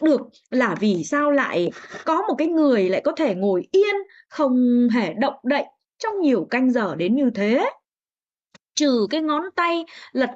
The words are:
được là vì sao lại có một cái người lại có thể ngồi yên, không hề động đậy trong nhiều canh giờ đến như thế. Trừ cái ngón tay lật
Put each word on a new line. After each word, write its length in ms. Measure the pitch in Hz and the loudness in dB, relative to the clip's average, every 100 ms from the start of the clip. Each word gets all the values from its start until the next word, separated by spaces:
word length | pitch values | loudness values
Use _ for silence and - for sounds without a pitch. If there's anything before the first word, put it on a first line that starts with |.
được 180 | 320 262 - - _ | 2 2 -2 -20 _
là 260 | 247 233 165 | -2 0 0
vì 240 | 214 175 | 0 0
sao 260 | 156 285 294 | -2 -2 2
lại 400 | 285 240 156 175 - - - | 2 2 -2 -2 -4 -14 -10
có 180 | - 320 427 | -2 -2 0
một 60 | 294 | -2
cái 100 | 320 | 0
người 400 | 320 294 226 185 | 2 2 2 2
lại 120 | 185 | 0
có 80 | 285 | -2
thể 220 | 311 285 | -2 -2
ngồi 340 | 180 202 180 - | 0 0 0 0
yên, 220 | 381 415 403 392 - _ | 2 2 0 -6 -16 _
không 600 | - 277 254 247 240 240 | -2 0 2 4 4 4
hề 200 | 214 180 | 2 -2
động 200 | 202 262 - | -2 -4 -4
đậy 220 | 247 277 - _ _ - | -2 -2 -4 _ _ -10
trong 220 | 440 403 | -6 0
nhiều 260 | 302 220 151 | 2 2 0
canh 200 | 240 254 | 0 2
giờ 240 | 247 196 | 2 -2
đến 200 | 151 180 | -2 0
như 160 | 262 254 | 0 0
thế. 360 | 214 202 262 494 - _ _ _ _ _ _ _ _ _ | 0 0 0 0 -6 _ _ _ _ _ _ _ _ _
Trừ 320 | - 294 240 196 | -2 0 2 0
cái 120 | 311 | -2
ngón 200 | 311 302 370 359 | -2 -4 -4 -4
tay 280 | 339 339 330 - - | -2 -4 -6 -14 -8
lật 180 | 254 247 | -4 -4